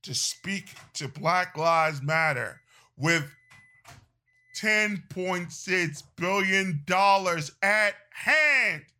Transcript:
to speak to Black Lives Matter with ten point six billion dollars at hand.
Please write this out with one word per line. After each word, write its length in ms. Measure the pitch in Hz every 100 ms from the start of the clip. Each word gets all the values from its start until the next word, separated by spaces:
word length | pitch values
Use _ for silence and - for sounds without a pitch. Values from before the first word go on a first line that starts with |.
to 140 | - 123
speak 580 | - - 180 196 - - -
to 140 | - 135
Black 480 | - 156 180 180 151
Lives 460 | 165 165 156 147
Matter 600 | 139 160 160 131 113 - _ _ _ -
with 320 | 147 170 143 - _ - _ _ - - _ _ _ _ _ -
ten 480 | 214 214 214 196 -
point 420 | 180 185 180 175
six 500 | - - 185 170 147 - -
billion 680 | 175 196 190 190 190 151 147
dollars 640 | 180 196 196 185 170 151 -
at 320 | 196 214 208 202 _
hand. 760 | - - 302 302 269 220 160 - _